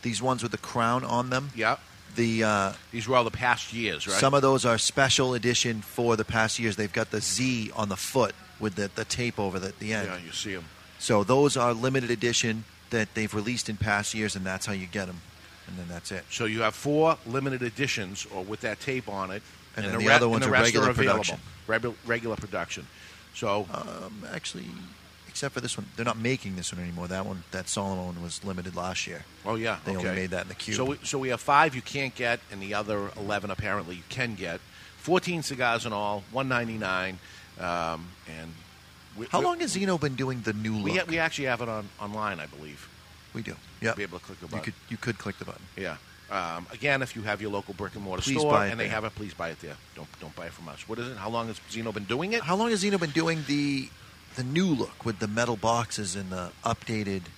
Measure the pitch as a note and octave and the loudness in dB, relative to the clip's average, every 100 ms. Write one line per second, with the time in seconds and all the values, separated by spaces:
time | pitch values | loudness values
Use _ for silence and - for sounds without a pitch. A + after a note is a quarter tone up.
0 | A#2+ G#2+ B2+ B2+ A2+ G#2+ - B2 A#2 B2 | -2 0 2 0 2 2 2 2 4 4
1 | B2+ A#2+ B2+ B2+ C#3 A#2 A2 C#3 - - | 4 2 4 0 0 0 2 2 -4 -20
2 | - - A#2 A2+ A2 G#2 G2 G2 - A#2+ | -10 2 2 4 4 6 4 -2 -10 -8
3 | A2 B2+ A2+ A2+ B2 A#2 - A2+ A2 D#2 | 4 4 4 2 2 2 0 -4 -2 -2
4 | - G2 C3+ C#3 C3+ C3+ B2+ A2+ - - | 0 4 6 8 8 6 6 4 4 4
5 | C3+ - C3 B2 A2+ A#2+ B2 A2 - - | 4 6 4 2 2 2 2 -2 -6 0
6 | A#2+ A2 A2 A2+ A2 - A2+ G2 G#2 A#2 | 4 4 4 2 2 2 0 0 -2 0
7 | A2 G#2+ - G2 C3 B2 G#2+ - G#2 F#2 | 0 -2 -2 0 2 0 -2 -2 -2 -2
8 | - C3+ A2 - - - G#2+ F#2 G2+ - | 0 2 2 0 -16 -4 -4 -2 -4 -4
9 | A2 - A#2+ A2 G2+ F#2 F#2+ - G#2+ A2 | -4 -2 -2 0 -2 -2 -6 -6 -4 -2
10 | G2 F2+ E2+ D#2+ G#2+ F#2 D#2+ - - - | -2 -6 -8 -8 -6 -6 -10 -18 -20 -8
11 | - A2 G2 C3 C#3+ C3+ A#2+ A#2 B2+ C3 | 4 4 6 6 6 6 2 4 2 2
12 | A#2+ A#2+ A#2+ A#2 A#2 A2 A2 - - A#2 | 2 2 2 2 2 -2 -6 -18 -4 0
13 | G#2+ - G#2+ G#2 G#2 A#2+ - G#2 G#2 G#2 | 0 0 -2 0 -2 -2 -4 -2 2 2
14 | G#2 A2+ G#2+ G2 F#2+ F#2+ - G2 F#2 G2+ | 2 0 -2 -2 -4 -4 -4 -4 -4 -4
15 | F#2 F2+ - - - - - F#2 F2 E2+ | -4 -8 -16 -20 -20 -20 -14 -10 -8 -8
16 | - F#2+ - - A2+ A2 A2 - C#3+ D3 | -8 -10 -8 -2 0 2 0 0 0 4
17 | D#3+ E3 A#2 C3 C3+ B2+ A#2+ A2 C#3 - | 4 4 0 -2 -2 -2 -4 -2 -2 -2
18 | F#2 G2 - G2 F#2+ G#2+ A#2 G#2 - C3 | -4 -8 -8 -8 -6 -6 -4 -6 -4 -6
19 | G#2+ G2 F#2+ G2 - - - - G2+ F#2 | -4 -6 -4 -6 -12 -20 -14 -6 -2 2
20 | G#2+ C#3+ A#2+ A2+ G#2+ - A#2 G#2+ C3 A#2+ | 6 8 8 4 6 6 6 6 4 4
21 | C3 A2+ G2+ - - - - A2+ A#2+ A2 | 4 4 2 -4 -10 -16 -2 0 0 -6
22 | A#2 A#2 A#2 G#2+ G#2 F#2+ E2+ - C#2 - | -2 -2 0 -4 -4 -4 -4 -6 -10 -18
23 | - - - - A2+ G2+ F#2 - - F2 | -20 -20 -16 -4 0 0 0 -6 -8 -10
24 | F#2+ G#3+ - - - - - - F#3 - | -10 -12 -10 -8 -8 -8 -10 -12 -14 -18
25 | - - - - C#3 C3 A#2+ - G2+ - | -20 -20 -12 -6 -4 -4 -6 -6 -8 -4
26 | A#2+ A2+ A2+ C3 G2+ F#2 E2+ F2+ F2 F2 | -2 0 0 0 -2 -6 -6 -6 -6 -6
27 | F2 F#2 G2 F#2+ - F#2 F2+ - G2 F#2 | -4 -4 -4 -6 -8 -8 -4 -2 -2 -2
28 | F2+ E2+ E2+ - G2+ F#2 F2+ F2 F2+ F#2 | -4 -6 -8 -8 -6 -6 -6 -4 -4 -4
29 | - F2 - - G2+ A2 A2+ G2+ - F#2+ | -6 -8 -14 -10 -4 -2 0 -2 -2 -2
30 | F#2 F#2 F#2 F2+ F2 - - A2 C3 C#3 | 0 0 -2 -2 -4 -8 -4 -2 -2 -2
31 | - C#3+ C3 A#2 - C#3+ D#3+ B2+ - C#3+ | -4 -2 -2 -2 6 8 8 4 -6 -4
32 | C3+ - A#2+ A#2+ - G2+ F#2+ G#2 G#2+ G#2 | -4 -2 0 0 -4 -10 -4 -4 -2 -2
33 | G2+ G#2+ G2+ G#2 G2+ F#2 G#2 G2+ E2+ F2+ | -2 -6 -2 -2 -2 -4 -2 -2 -4 -10
34 | E2 - B2 G2+ F2+ E2+ - - - - | -10 -4 -4 -4 -6 -8 -10 -20 -20 -12
35 | - F3+ F3+ E3+ C#3+ C3 B2 A#2 A#2 G#2 | 2 2 2 -4 -4 0 2 2 0 -2
36 | G#2 G#2 F#2 A#2 C3+ B2 A#2 A2 G2 F#2 | -2 -2 -4 -4 0 0 0 -2 0 0
37 | F#2 F#2 - - - - F2+ F2 E2 E2 | -2 -6 -14 -20 -20 -6 -2 0 -2 -4
38 | F2 F2+ - D#2+ E2 D#2+ F2 - - - | -8 -16 -14 -12 -12 -14 -20 -20 -20 -20
39 | - G2+ A#2 - F4+ F4 D#4+ F3 G3 F3 | -18 -12 -2 2 2 0 -2 0 2 2
40 | D3 B2+ C3 B2+ A2+ G#2+ A2 G#2+ G2 F3+ | 0 0 -2 0 -2 0 0 0 2 0
41 | F3 E3 D#3+ D3+ C3+ A#2+ A#2+ A2 G2+ - | 0 0 0 0 0 0 0 -4 -6 -8
42 | G#2 G#2+ G#2+ F2 D2 C#2+ D2+ C#2+ - - | -6 -2 -2 -2 -8 -12 -14 -14 -18 -20
43 | - - - - - - - - A2+ A2 | -20 -20 -12 -8 -8 -10 -14 -4 -2 -2
44 | G2 F2 - F#2 E2 D#2+ D#2 - - A#2 | -4 -8 -14 -14 -8 -6 -6 -10 -12 -6
45 | - A2 G#2 - F2+ - F#2 - F#2 D2+ | -4 -4 -6 -8 -10 -12 -14 -8 -8 -8
46 | - - - G2+ F2 E2 F2+ A2+ C#3+ C#3 | -14 -20 -6 -4 -4 -6 -10 -4 0 0
47 | B2+ A#2 G#2+ G2+ G#2 G2+ G2 F#2 G2+ G#2+ | 0 -6 -4 -2 -2 -4 -6 -8 -8 -8
48 | G2 F#2 - C#3 D3+ G#2+ G2+ A#2 G#2 A2 | -6 -4 0 2 4 4 4 0 -2 -2
49 | A2 - G#2 - E2+ D#2 E2 C#2+ - - | -4 -6 -10 -6 -6 -6 -12 -14 -16 -16
50 | D2+ - E2+ D#2+ E2+ E2 E2+ D2 - A2+ | -16 -14 -14 -12 -12 -12 -14 -14 -10 -8
51 | A#2+ A2+ G2 A#2 A2+ G#2 - A2 A2+ G#2+ | -6 -6 -4 -2 -4 -8 -10 -6 -4 -4
52 | G2 A#2+ F3+ A3+ D3+ F#3+ A#3 G#3+ G3+ G3 | -2 -2 0 -2 2 2 2 2 4 4
53 | E3 C#3+ E3 D#3+ C#3+ C#3+ C#3+ C#3 C3 - | 4 4 4 2 2 2 4 2 -4 -12
54 | - - - - B2+ D3+ F#3+ C#3 B2+ - | -20 -20 -14 -6 0 4 4 4 2 -2
55 | - G2 G#2+ G#2+ A#2+ A2 A2 A#2 A2+ - | -4 0 0 2 2 4 4 4 2 -4
56 | G2+ F#2+ F#2+ F#2 F2 - A#2 A#2 - A2 | -4 -4 -6 -6 -6 -4 -2 -2 0 -2
57 | G2+ G2 F2 | 0 -2 -4